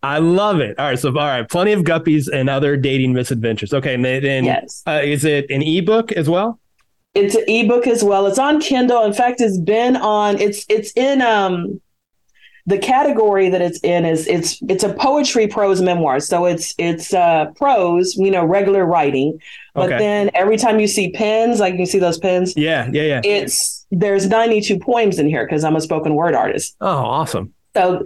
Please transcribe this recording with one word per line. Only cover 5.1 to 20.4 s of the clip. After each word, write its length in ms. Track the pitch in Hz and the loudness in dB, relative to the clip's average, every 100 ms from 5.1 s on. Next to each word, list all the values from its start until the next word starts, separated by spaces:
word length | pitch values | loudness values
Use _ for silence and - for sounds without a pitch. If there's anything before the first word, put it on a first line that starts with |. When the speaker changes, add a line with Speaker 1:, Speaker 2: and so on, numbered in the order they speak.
| 143 | 0
Speaker 1:
it 240 | 151 147 139 | 0 0 0
an 120 | 135 | -2
ebook 480 | 156 170 180 226 226 | 0 0 2 0 0
as 160 | 196 151 | -2 0
well? 300 | 175 220 226 _ _ _ _ _ | 0 -2 -6 _ _ _ _ _
Speaker 2:
It's 200 | 196 202 220 | 0 0 0
an 80 | - | 0
ebook 400 | 226 214 240 247 | 0 2 2 2
as 160 | 233 | 2
well. 220 | 208 196 196 | 2 2 2
It's 140 | 196 | 0
on 200 | 277 302 | 2 0
Kindle. 440 | 311 262 247 240 | 0 0 2 2
In 80 | 214 | 2
fact, 260 | 208 247 247 | 0 -2 0
it's 160 | 226 190 | -2 0
been 380 | 170 214 247 262 | 0 0 2 0
on, 420 | 214 214 208 202 | 0 0 0 0
it's, 260 | 202 202 - | -2 -4 -2
it's 220 | 220 214 | -2 -2
in, 300 | - 262 277 | -2 0 2
um, 580 | 247 214 190 180 175 196 - _ _ _ _ _ - _ - | 2 2 0 -2 -6 -10 -16 _ _ _ _ _ -20 _ -4
the 100 | 196 | -2
category 680 | - 254 294 226 214 196 190 | 2 2 2 2 2 2 2
that 140 | 185 | 2
it's 180 | 175 170 | -2 -2
in 240 | - 175 | -2 0
is, 220 | 165 160 160 | 2 0 0
it's, 340 | 175 165 - - | -2 -4 -6 -4
it's 160 | 190 | -2
a 80 | 208 | -2
poetry 540 | - 269 294 254 247 214 | -2 0 0 0 0 0
prose 320 | 220 202 185 | 0 0 2
memoir. 400 | 180 175 156 131 | 2 0 0 0
So 240 | 151 175 | 0 0
it's, 300 | 180 165 - - | 0 -2 -6 -4
it's, 380 | 170 165 - | -4 -4 -2
uh, 320 | 185 170 160 151 - | 2 2 2 0 -2
prose, 580 | 277 240 180 175 180 - | 0 2 2 2 0 0
you 140 | 190 | 0
know, 140 | 190 | 2
regular 400 | 165 196 196 196 | 2 2 2 2
writing. 560 | 180 170 143 139 143 156 - - - | 2 0 0 0 -2 -4 -12 -20 -8
But 120 | - 185 | -4 -2
Speaker 1:
Okay. 120 | 151 | 0
Speaker 2:
then 320 | 208 208 202 | 0 0 0
every 220 | 175 | 0